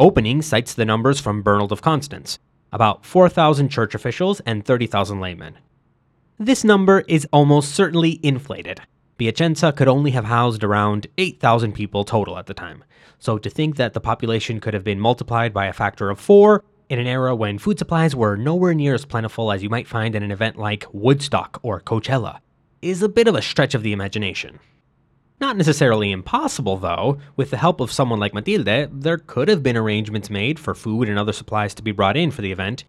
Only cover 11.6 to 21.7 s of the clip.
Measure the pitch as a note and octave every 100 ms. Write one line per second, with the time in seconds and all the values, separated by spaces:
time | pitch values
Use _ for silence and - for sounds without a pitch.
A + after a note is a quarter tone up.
11.6 | A2+ G#2 G#2 G2+ G2+ A2+ F#2 F2+ F2+ G2
12.6 | F2 C2+ _ _ _ _ - G#2+ G2+ -
13.6 | D#3 C#3+ A#2+ A2 A2+ A2+ A2+ A2+ - A2
14.6 | A2 G#2 G2+ G2 A2 B2 - A#2 A#2 G2+
15.6 | G2 - G#2 - G2 G2 - G3+ G#3 G#3
16.6 | - _ - B2 B2 B2+ B2+ A#2+ G#2+ G#2
17.6 | G#3 G3+ - E3 D#3+ C3+ G#2+ G2+ C3 F3
18.6 | F3+ D#3+ C#3+ B2 - A#2 A2 - A2 G2
19.6 | G2+ A#2 - A#2 A2 G#2+ G2+ G2 A2+ G#2+
20.6 | G#2 G#2 - G2+ A2+ C#3+ C#3+ F#2 - -
21.6 | A#2+